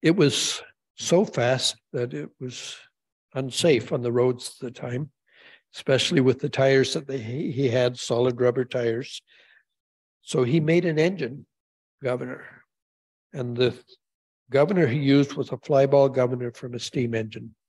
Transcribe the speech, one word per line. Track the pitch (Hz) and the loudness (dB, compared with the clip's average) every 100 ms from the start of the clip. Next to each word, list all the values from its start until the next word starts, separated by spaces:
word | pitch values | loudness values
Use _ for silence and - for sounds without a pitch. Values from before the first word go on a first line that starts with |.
It | 156 185 | 2 4
was | 143 - - - - _ _ _ | 4 2 -4 -6 -12 _ _ _
so | 113 170 | 0 2
fast | 202 - 120 127 - - _ | 2 0 0 0 -2 -6 _
that | - 123 | -6 -6
it | 147 151 _ | -6 -12 _
was | 127 120 - - - _ _ _ _ | -14 -12 -16 -18 -20 _ _ _ _
unsafe | 135 135 120 170 131 110 | -8 -6 0 2 2 2
on | 151 | -4
the | 120 | -2
roads | 120 127 123 - - | 2 2 0 -8 -12
at | |
the | 123 | -14
time, | 117 120 120 151 _ _ _ - - _ | -12 -8 -8 -8 _ _ _ -20 -20 _
especially | - - 131 - 170 | -12 0 0 2 2
with | 127 131 | 2 2
the | 143 | -2
tires | - 135 135 131 | 0 4 4 2
that | - - | -2 -6
they, | 135 | -10
he, | 110 127 175 | -8 -6 -6
he | 117 139 | -2 0
had, | 123 123 123 | 2 0 -2
solid | - 117 127 120 | -4 0 0 2
rubber | 123 123 | 0 2
tires. | 123 127 117 113 135 - _ _ _ _ _ _ _ _ _ _ | -2 -2 -2 -4 -6 -14 _ _ _ _ _ _ _ _ _ _
So | - - | -6 -2
he | 123 160 | 0 0
made | 156 170 180 | 2 2 2
an | 156 | 0
engine | 160 190 120 139 - _ _ _ _ _ | 0 0 -8 -10 -20 _ _ _ _ _
governor. | 135 127 127 127 - - _ _ _ _ _ _ _ | -6 -6 -8 -14 -16 -20 _ _ _ _ _ _ _
And | - 123 | -10 -8
the | 120 123 - _ _ _ _ _ _ _ | 0 -2 -2 _ _ _ _ _ _ _
governor | 135 156 190 156 | 2 4 4 2
he | 131 | 2
used | 139 139 139 | 4 4 4
was | - 127 | -2 -8
a | 123 | -8
flyball | - 143 139 143 139 | 0 4 6 6 4
governor | 127 123 127 123 | 4 0 0 -6
from | - 127 | -10 -12
a | 120 | -10
steam | - - 120 | -8 -4 -2
engine. | 113 110 113 117 _ | -2 -6 -10 -16 _